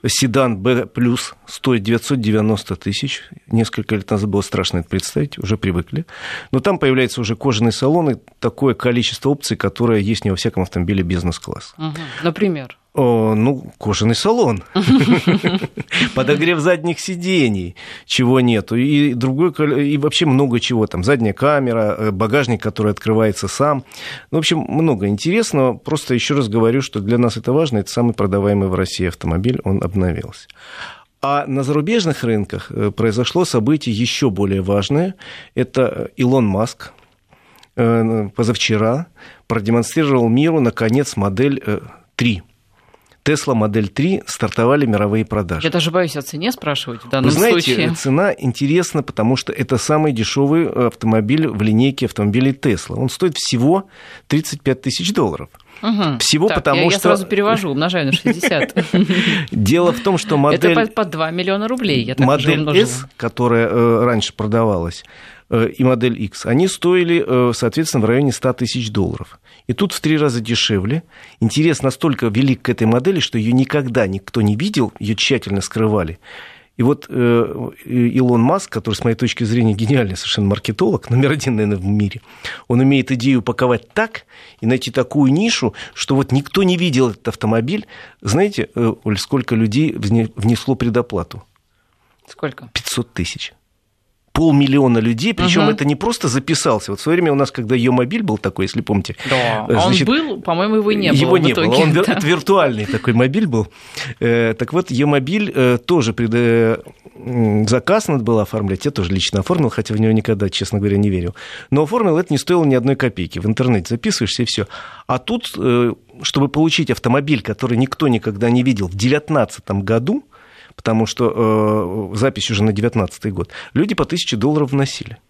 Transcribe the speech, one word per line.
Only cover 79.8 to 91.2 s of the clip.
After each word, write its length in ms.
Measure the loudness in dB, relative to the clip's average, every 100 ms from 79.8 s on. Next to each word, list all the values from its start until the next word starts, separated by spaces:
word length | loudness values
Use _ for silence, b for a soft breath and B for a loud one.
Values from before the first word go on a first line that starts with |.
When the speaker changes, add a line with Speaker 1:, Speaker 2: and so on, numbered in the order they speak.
| 2 2 0
Speaker 1:
совершенно 340 | -4 -4 0 0
маркетолог, 600 | 0 -2 0 0 0 0
номер 240 | 2 2
один, 240 | 0 -2 0
наверное, 220 | 0 0
в 80 | 0
мире, 340 | 0 0 -4 B B B B B
он 120 | 2
умеет 300 | 4 4 2
идею 260 | 0 2 2
упаковать 500 | 0 0 2 0 -2
так 320 | -2 -2 -4 _ B B B
и 60 | 0
найти 240 | 0 -2
такую 420 | -4 -2 2 4
нишу, 420 | 4 0 0 -2 B B
что 200 | -12 -2
вот 180 | 0 2
никто 300 | 0 0 0
не 120 | 2 2
видел 320 | 0 2 0
этот 180 | 0 -8
автомобиль. 580 | -4 0 0 0 -6 -8 B B B
Знаете, 480 | -2 2 2 0 -6
э, 200 | 0 0 0
Оль, 140 | -4 -4
сколько 360 | -2 -2 0
людей 380 | 0 0 2 0
вне-, 360 | -2 0 0 0 -2
внесло 380 | -2 -2 -2
предоплату? 680 | -2 0 0 -2 -4